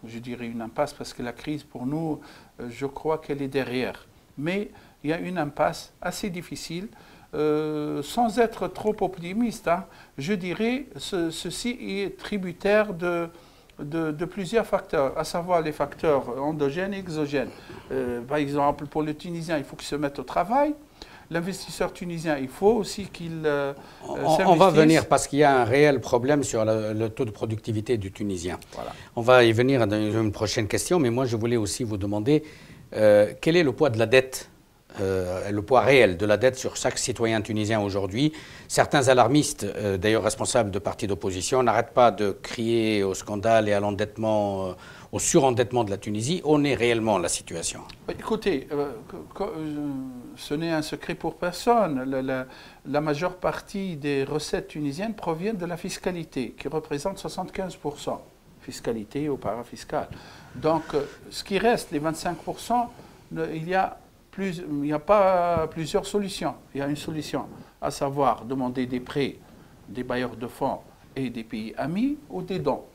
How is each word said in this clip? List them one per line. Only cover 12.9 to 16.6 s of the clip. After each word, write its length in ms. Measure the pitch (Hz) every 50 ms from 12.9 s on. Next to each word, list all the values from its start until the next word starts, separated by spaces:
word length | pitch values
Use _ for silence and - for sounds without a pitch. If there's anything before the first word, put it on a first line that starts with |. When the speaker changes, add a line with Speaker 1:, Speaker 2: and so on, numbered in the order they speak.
| 190
Speaker 1:
de, 340 | 165 180 175 175 170 170 165 165 - - - - - - _ - -
de, 320 | 151 147 151 165 165 156
de 140 | 151 151 180
plusieurs 400 | 170 - 202 190 160 226 226 202
facteurs, 460 | 208 - 190 - - - 160 139 131 - -
à 80 | 156
savoir 360 | - - 180 170 175 180 170
les 120 | 160 156 147
facteurs 680 | - 147 143 - - - 165 147 139 - 127 120 131
endogènes 520 | 139 147 156 151